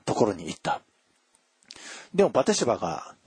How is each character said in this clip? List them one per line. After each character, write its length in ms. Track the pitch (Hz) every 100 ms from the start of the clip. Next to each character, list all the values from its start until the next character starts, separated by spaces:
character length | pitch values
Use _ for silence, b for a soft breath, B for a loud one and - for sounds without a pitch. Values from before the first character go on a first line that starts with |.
と 100 | -
こ 120 | - 117
ろ 80 |
に 140 | 85 82
行 100 | -
っ 20 |
た。 220 | - - _ _ _ _ _ _ _ _ - - B B B
で 100 | 180
も 60 | 185
バ 140 | 120
テ 100 | 135
シ 120 | 202 139
バ 120 | 101
が、 380 | 87 78 - -